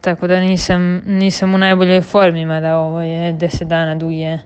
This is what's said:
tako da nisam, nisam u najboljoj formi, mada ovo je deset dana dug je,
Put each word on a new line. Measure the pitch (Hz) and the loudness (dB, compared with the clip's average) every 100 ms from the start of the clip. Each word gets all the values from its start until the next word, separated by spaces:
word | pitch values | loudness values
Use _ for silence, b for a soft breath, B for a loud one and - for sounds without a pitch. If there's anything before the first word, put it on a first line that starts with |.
tako | - 170 180 | -2 -2 0
da | 185 | 2
nisam, | 185 185 - 180 180 180 - | 2 0 0 0 2 -2 -2
nisam | 196 196 180 190 190 | 0 0 0 0 2
u | |
najboljoj | 190 185 180 185 | 2 2 4 2
formi, | 170 208 190 165 160 | 2 4 4 2 -4
mada | 160 160 165 | -2 0 0
ovo | 160 165 | 0 -4
je | 165 165 170 | -4 -4 -4
deset | 165 170 - 165 | -2 -2 -4 -2
dana | 165 165 160 | -2 0 -2
dug | 165 | -4
je, | 160 160 160 | -4 -4 -6